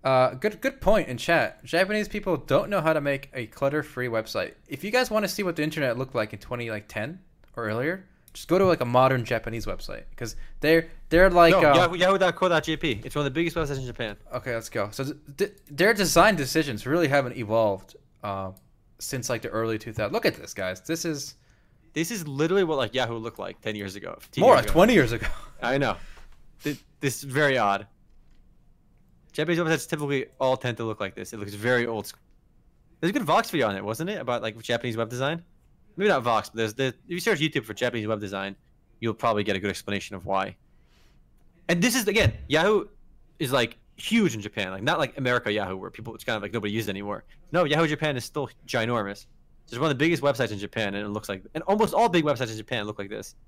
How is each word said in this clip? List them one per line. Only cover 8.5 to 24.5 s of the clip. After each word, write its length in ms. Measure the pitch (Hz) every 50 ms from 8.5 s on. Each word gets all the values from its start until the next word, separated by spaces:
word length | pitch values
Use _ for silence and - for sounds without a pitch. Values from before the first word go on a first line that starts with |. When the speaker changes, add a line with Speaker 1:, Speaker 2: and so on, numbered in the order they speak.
| 165 190
Speaker 1:
to, 60 | 196
like, 160 | 185 165 -
a 40 | 123
modern 400 | 120 120 127 131 131 131 123 117
Japanese 400 | - 123 113 - 117 113 117 -
website, 380 | 110 92 - - - - - - - -
'cause 180 | - 120 113 - - - - - -
they're, 280 | - 151 165 165 165 - - - - -
they're 200 | 156 170 190 190
like, 220 | 175 175 170 165
Speaker 2:
No, 60 | 180 190
Speaker 1:
uh, 160 | 165 147 143
Speaker 2:
Yahoo, 220 | 131 - 170 180
yahoo 220 | 170 180 185 196 190
dot 160 | 190 180 165
co 140 | - 185 185
dot 160 | 170 156 -
J 120 | - 160
P. 240 | 143 - 156 117 101 -
It's 100 | 131 -
one 100 | 147 147
of 80 | 139
the 60 | 127 160
biggest 160 | 170 165 165
websites 240 | 170 160 143 143 135
in 80 | 131
Japan. 300 | 123 117 - 120 107 101 - - - -
Speaker 1:
Okay, 200 | 123 - 131 120
let's 140 | 113 110 -
go. 180 | - 117 101 104
So 140 | 107 - 135
th-, 120 | 139 151 - - - 139
th-, 160 | - 202 202 - - _ -
their 240 | 147 139 175 214 226
design 400 | 202 196 156 117 165 180 214 202
decisions 500 | 156 139 127 - 160 151 143 117 101 104
really 220 | 123 151 175 170 139
haven't 280 | 139 143 131 123 -
evolved, 580 | 127 113 101 110 113 110 104 98 95 - - - - _ _ _ _ -
uh, 280 | 104 98 98 95 95 95 - _ _ _ _ _ _ _ _
since, 300 | - - - 127 117 -
like, 120 | 123 110
the 80 | - 120
early 280 | - 110 113 113 110 107
two 140 | - 113
thousand. 200 | 107 - 107 101
Look 140 | 185 233 -
at 80 | 196 -
this, 180 | - 71 -
guys. 280 | - - 95 92 92 -
This 240 | _ - 165 165 -
is 300 | 170 156 139 135 - - _ _ _ _ _ _ _ _ _ _ -
Speaker 2:
This 180 | - 151 165 165
is 160 | 240 202 165
literally 380 | 147 135 135 156 165 185 202 190
what, 140 | 160 156 139
like, 140 | 123 104 123
Yahoo 240 | 127 123 113 117 113
looked 200 | 110 113 - -
like 220 | 95 92 98 -
ten 160 | - 113 107
years 180 | 104 98 98 92
ago, 220 | 101 - 87 - -
fifteen 240 | - - - 143
Speaker 1:
More 120 | 185 254